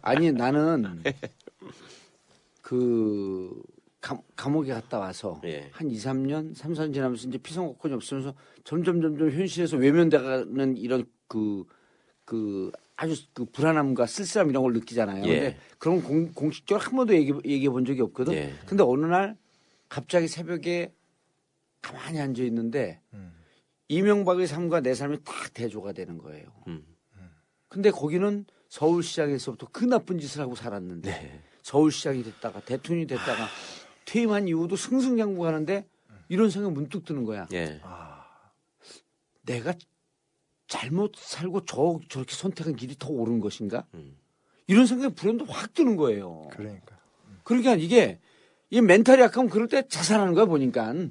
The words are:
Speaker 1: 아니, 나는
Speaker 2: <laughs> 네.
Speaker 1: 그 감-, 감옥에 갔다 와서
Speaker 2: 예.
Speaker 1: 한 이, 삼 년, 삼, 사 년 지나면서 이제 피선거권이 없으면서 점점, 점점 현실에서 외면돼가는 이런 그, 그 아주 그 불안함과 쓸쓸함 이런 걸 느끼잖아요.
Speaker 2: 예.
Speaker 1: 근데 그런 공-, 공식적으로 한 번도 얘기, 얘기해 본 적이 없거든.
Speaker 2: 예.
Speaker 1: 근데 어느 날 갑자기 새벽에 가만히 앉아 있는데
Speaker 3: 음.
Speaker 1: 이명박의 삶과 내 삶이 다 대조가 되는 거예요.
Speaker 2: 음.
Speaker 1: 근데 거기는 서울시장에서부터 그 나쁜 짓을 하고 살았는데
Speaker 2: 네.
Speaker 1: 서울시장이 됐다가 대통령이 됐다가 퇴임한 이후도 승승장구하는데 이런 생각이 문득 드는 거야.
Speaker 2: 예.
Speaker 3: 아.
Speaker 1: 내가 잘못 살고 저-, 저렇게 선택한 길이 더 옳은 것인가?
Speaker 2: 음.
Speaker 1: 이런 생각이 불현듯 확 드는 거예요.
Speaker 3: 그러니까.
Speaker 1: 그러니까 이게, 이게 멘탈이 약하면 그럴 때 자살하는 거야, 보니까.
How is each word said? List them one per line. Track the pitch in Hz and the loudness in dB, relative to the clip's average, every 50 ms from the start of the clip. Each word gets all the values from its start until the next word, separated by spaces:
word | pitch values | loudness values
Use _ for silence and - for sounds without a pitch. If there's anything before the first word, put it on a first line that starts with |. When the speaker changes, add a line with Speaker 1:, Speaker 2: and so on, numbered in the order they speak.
Speaker 1:
아니, | - 104 127 147 170 165 | 0 2 2 4 4 2
나는 | 139 117 120 131 139 147 151 160 165 139 110 95 87 82 | 2 2 0 2 2 2 2 2 2 0 0 -2 -6 -4
Speaker 2:
<laughs> | 82 | -4
네. | 143 135 - - - _ _ _ - _ _ - - - - - - - - - _ _ _ _ _ _ _ _ _ _ _ | -6 -4 -4 -12 -14 _ _ _ -20 _ _ -20 -20 -20 -20 -20 -20 -20 -20 -20 _ _ _ _ _ _ _ _ _ _ _
Speaker 1:
그 | _ - 127 123 123 120 117 113 110 107 104 101 98 95 95 92 92 90 - - - - _ - _ _ _ _ | _ -4 -2 0 2 2 2 2 2 0 0 -2 -4 -4 -6 -6 -8 -10 -14 -16 -18 -20 _ -20 _ _ _ _
감-, | - - 139 117 - _ _ | -10 -10 -10 -10 -12 _ _
감옥에 | - - 139 147 156 147 131 | -8 -4 0 0 0 0 -2
갔다 | 127 113 113 - - 110 | -4 -6 -6 -6 -6 -6
와서 | 98 92 90 - - 98 82 78 - | -6 -6 -10 -8 -8 -8 -8 -8 -10
Speaker 2:
예. | 87 76 71 71 69 | -10 -10 -10 -12 -14
Speaker 1:
한 | - - 160 147 | -12 -8 -6 -6
이, | 117 107 | -6 -4
삼 | 104 135 131 131 135 | -6 -4 -4 -2 -2
년, | 135 147 156 156 160 160 | -2 -4 -4 -6 -8 -12
삼, | - - 151 170 | -12 -8 -6 -4
사 | 156 | -4
년 | 160 156 | -4 -4
지나면서 | 139 139 131 127 123 113 117 127 | -2 -2 -2 -2 -4 -4 -8 -8
이제 | 127 131 | -10 -10
피선거권이 | _ - 160 170 180 156 127 _ - 156 135 | _ -10 -8 -6 -6 -6 -8 _ -6 -6 -6
없으면서 | 117 - - 139 135 131 139 135 - _ _ _ _ _ | -6 -6 -6 -8 -6 -6 -8 -10 -14 _ _ _ _ _
점점, | - 151 165 165 175 175 170 | -6 -4 0 0 2 2 2
점점 | 160 160 151 143 160 156 | 2 0 2 2 0 2
현실에서 | 131 135 196 180 - 165 175 165 165 | 2 0 -2 -2 -2 -2 -2 0 2
외면돼가는 | 135 127 143 143 170 170 160 151 147 127 131 131 131 120 - 120 135 135 131 131 | 4 6 6 8 8 6 6 6 4 4 2 -2 -2 -2 -4 -2 0 0 0 0
이런 | 113 117 120 127 127 120 _ _ _ _ _ | -2 -2 0 0 0 -2 _ _ _ _ _
그, | - 110 107 107 101 98 87 _ _ _ _ _ _ _ _ _ _ _ _ | -4 -2 -2 0 -2 -4 -8 _ _ _ _ _ _ _ _ _ _ _ _
그 | - 117 113 107 104 98 95 92 - - - _ _ _ | -8 -6 -4 -4 -4 -4 -4 -6 -6 -8 -14 _ _ _
아주 | - 160 160 156 139 - _ | -8 -4 -4 -4 -6 -8 _
그 | _ - 120 | _ -10 -10
불안함과 | - _ - 147 160 160 156 143 139 131 113 120 | -10 _ 0 2 2 4 4 2 2 2 2 0
쓸쓸함 | 113 - - 202 175 - 214 185 151 | 0 0 -8 -8 -2 0 2 2 2
이런 | 127 135 | 2 2
걸 | 131 127 | 2 2
느끼잖아요. | 117 113 110 - 113 120 110 101 98 95 98 | 0 0 -4 -4 -2 -2 -2 -2 -2 -4 0
Speaker 2:
예. | 87 80 73 | 0 0 0
Speaker 1:
근데 | - - 71 - - - - _ | 0 -2 -6 -8 -20 -20 -20 _
그런 | - 160 175 180 | 0 0 0 0
공-, | - 123 139 160 170 160 | 0 0 0 0 0 0
공식적으로 | - - 139 156 - - _ - 196 214 - | -4 -4 -4 -4 -4 -6 _ -2 -2 0 0
한 | - 254 | -2 0
번도 | 262 254 214 202 | 0 4 6 6
얘기, | 160 147 135 143 147 - | 6 6 4 0 -2 -2
얘기해 | 135 143 135 135 143 | -2 -2 2 0 0
본 | 123 127 127 | 2 0 0
적이 | 120 139 127 | 0 2 0
없거든. | 117 104 - - 127 143 170 | 0 -2 0 -4 -2 -2 0
Speaker 2:
예. | - 73 71 - - - | -2 -4 -6 -8 -14 -8
Speaker 1:
근데 | - 190 202 | -4 4 4
어느 | 180 120 127 139 156 | 4 4 4 2 2
날 | 165 175 185 196 202 220 _ _ _ _ _ _ _ _ _ _ _ | 2 2 2 2 0 -6 _ _ _ _ _ _ _ _ _ _ _
갑자기 | - 143 131 - - 175 165 160 | -10 -10 -8 0 0 0 2 0
새벽에 | - 165 170 160 175 165 143 170 175 170 175 - _ _ _ _ _ _ _ _ _ _ _ _ _ _ _ _ _ _ | -6 -10 -8 -8 -8 -6 -4 -4 -4 -4 -4 -8 _ _ _ _ _ _ _ _ _ _ _ _ _ _ _ _ _ _
가만히 | - - - - - 139 165 156 | -16 -14 -14 -12 -10 -8 -6 -4
앉아 | 143 135 127 117 127 | -4 -2 -2 -2 -2
있는데 | 120 113 117 113 117 117 143 120 92 82 _ _ _ - | -2 -2 -2 -2 -2 -2 -2 -4 -4 -6 _ _ _ -20
Speaker 3:
음. | 104 95 90 82 82 82 _ _ _ _ _ _ _ _ _ | -18 -18 -18 -20 -20 _ _ _ _ _ _ _ _ _ _
Speaker 1:
이명박의 | 147 175 190 208 208 202 196 180 180 180 185 | 0 2 4 4 4 4 4 2 2 2 2
삶과 | 156 143 160 175 170 160 165 | -2 -2 -4 -2 0 0 2
내 | 131 127 131 | 2 0 0
삶이 | 113 139 143 147 147 - | 0 -2 -6 -6 -8 -8
다 | - - - - - | -14 -12 -12 -12 -12
대조가 | _ - 117 113 101 107 92 101 | _ -8 -8 -8 -8 -8 -10 -10
되는 | 90 90 92 85 85 82 | -10 -10 -12 -12 -12 -16
거예요. | 85 76 76 76 71 78 _ _ - 90 | -16 -18 -20 -20 -20 -20 _ _ -14 -14
Speaker 2:
음. | 85 78 78 80 82 _ _ _ _ 101 92 87 80 _ _ _ _ _ _ _ | -14 -14 -16 _ _ _ _ _ _ -20 -20 -20 _ _ _ _ _ _ _ _
Speaker 1:
근데 | - 190 196 208 | -8 2 2 2
거기는 | 190 - 139 151 156 180 196 208 208 202 202 _ _ _ _ _ | 2 2 -4 -2 0 0 0 0 -2 -4 -8 _ _ _ _ _
서울시장에서부터 | - - 147 160 170 175 165 165 - 165 151 147 143 127 - - 117 - - - | -6 0 2 2 2 2 0 -4 -2 -2 -2 0 -2 -4 -4 -8 -10 -12 -16 -16
그 | - - 214 | -6 -2 0
나쁜 | 247 254 220 - - 185 165 | 2 2 0 0 -2 -6 -6
짓을 | 147 135 - 147 | -6 -8 -8 -8
하고 | 147 123 123 | -8 -8 -8
살았는데 | - 117 123 101 101 92 90 87 85 78 - | -8 -8 -8 -8 -8 -8 -10 -12 -8 -8 -8
Speaker 2:
네. | 85 - 78 69 69 76 - _ _ _ | -8 -8 -12 -16 -18 -20 -20 _ _ _
Speaker 1:
서울시장이 | _ - - 143 156 151 139 - - 151 135 127 | _ 0 2 4 4 4 2 0 -4 -4 -4 -4
됐다가 | 117 110 98 - - 113 95 101 | -6 -8 -12 -10 -10 -10 -10 -10
대통령이 | - - 123 131 - 147 170 170 160 | -8 -8 -8 -8 -4 -4 -4 -4 -2
됐다가 | - 131 117 - 139 117 104 113 - - - - - - - - - - _ _ | -4 -6 -6 -4 -4 -4 -4 -6 -8 -10 -14 -16 -16 -18 -18 -20 -20 -20 _ _
퇴임한 | - - 226 233 220 208 202 202 180 | -2 0 0 2 2 2 0 0 0
이후도 | 165 160 170 165 190 | -2 -2 -2 -2 -4
승승장구하는데 | 185 - - 247 269 247 262 247 226 220 208 196 175 175 165 160 156 156 147 196 202 202 _ _ _ _ _ - 98 - _ | -6 -4 -2 0 0 2 2 2 0 0 0 -2 -2 -2 -2 0 -2 -2 -2 -4 -4 -4 _ _ _ _ _ -20 -20 -10 _
이런 | 170 185 226 214 | 2 2 2 2
생각이 | 165 196 208 196 160 | 2 0 -4 -4 -4
문득 | 139 147 135 - 190 - | -4 -6 -6 -8 -10 -8
드는 | - 151 139 120 | -6 -6 -4 -4
거야. | 110 107 101 90 85 | -4 -6 -6 -8 -6
Speaker 2:
예. | 92 87 85 78 78 76 | -4 -4 -4 -4 -6 -10
Speaker 3:
아. | 73 92 90 82 80 78 71 - - - _ _ _ _ _ _ _ _ _ _ _ - - - _ _ _ _ _ _ _ _ | -16 -18 -18 -18 -18 -20 -20 -20 -20 -20 _ _ _ _ _ _ _ _ _ _ _ -20 -20 -20 _ _ _ _ _ _ _ _
Speaker 1:
내가 | _ - 127 120 113 160 180 170 - _ _ _ _ _ _ _ _ _ _ _ _ _ _ _ _ - | _ -6 -6 -4 -4 -6 -6 -8 -10 _ _ _ _ _ _ _ _ _ _ _ _ _ _ _ _ -10
잘못 | - - - 127 151 185 208 208 - | -10 -8 -6 -4 -2 -2 -2 -4 -6
살고 | - - - - - 160 180 170 196 175 | -12 -16 -14 -10 -8 -8 -4 -4 -6 -6
저-, | - - - 143 170 170 156 - _ | -6 0 2 2 2 2 -2 -8 _
저렇게 | - 135 127 - - | -10 -10 -8 -8 -10
선택한 | - - 139 - - 160 165 143 | -6 -6 -6 -6 -4 -6 -6 -6
길이 | 113 123 127 143 - | -6 -8 -12 -12 -12
더 | - 131 | -8 -6
옳은 | 151 120 113 113 120 113 | -4 -2 -2 0 0 0
것인가? | 101 104 - - 113 101 104 - - _ - | -2 -4 -6 -6 -8 -6 -6 -6 -8 _ -18
Speaker 2:
음. | 85 73 69 69 _ _ _ _ _ _ _ _ _ _ - | -20 -20 -20 -20 _ _ _ _ _ _ _ _ _ _ 6
Speaker 1:
이런 | 190 220 262 | 8 8 8
생각이 | 240 254 247 277 262 175 | 8 4 0 -2 -4 -4
불현듯 | - - 202 226 233 302 - | -2 -2 -2 -2 -2 -4 -6
확 | - - - 220 _ | -8 -10 -10 -6 _
드는 | - 330 247 214 | 2 4 4 4
거예요. | 170 151 123 107 101 95 90 82 80 78 73 | 2 2 2 0 -2 -4 -10 -12 -14 -16 -18
Speaker 3:
그러니까. | - - 104 107 101 92 - - - _ _ _ _ _ _ - 101 90 | -14 -12 -12 -12 -12 -16 -20 -20 -20 _ _ _ _ _ _ -20 -20 -20
Speaker 1:
그러니까 | _ - 233 247 226 262 233 | _ 0 2 4 4 4 4
이게, | 170 156 170 233 240 180 107 90 - _ _ _ _ _ _ _ _ _ _ | 4 2 6 6 6 6 6 0 -8 _ _ _ _ _ _ _ _ _ _
이게 | - 233 | 4 6
멘탈이 | 233 190 180 208 226 247 262 262 | 8 10 10 10 12 10 12 10
약하면 | 247 208 - 233 254 220 | 10 8 8 2 0 2
그럴 | 175 214 233 233 | 2 2 2 4
때 | - 277 262 - | 2 0 0 0
자살하는 | - 151 165 160 214 220 202 185 170 | -6 -4 0 2 4 4 4 4 6
거야, | 175 220 | 6 6
보니까. | 190 165 147 135 127 - 123 110 110 123 170 185 - | 6 4 2 2 2 0 0 -2 -2 -4 -4 -6 -6